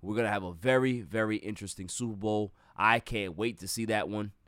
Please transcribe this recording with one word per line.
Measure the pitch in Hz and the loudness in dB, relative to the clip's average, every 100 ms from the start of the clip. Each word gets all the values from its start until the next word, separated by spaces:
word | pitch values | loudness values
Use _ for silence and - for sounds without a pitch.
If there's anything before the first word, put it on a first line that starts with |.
We're | 92 104 | -4 0
gonna | 113 | 2
have | 101 | 0
a | 92 | -2
very, | 85 113 131 131 123 | -4 4 4 4 0
very | 92 110 107 110 | -2 -2 0 0
interesting | 98 107 101 - 92 | -2 -8 -8 -10 -10
Super | - 120 104 | -6 -6 -2
Bowl. | 107 107 104 - - - | 0 0 0 -6 -20 2
I | 107 117 | 4 4
can't | - 117 98 80 | 2 -4 -4 -2
wait | 113 92 | -2 -2
to | 92 | -6
see | - 110 | -4 0
that | 107 85 | 0 0
one. | 104 104 - | -2 -6 -8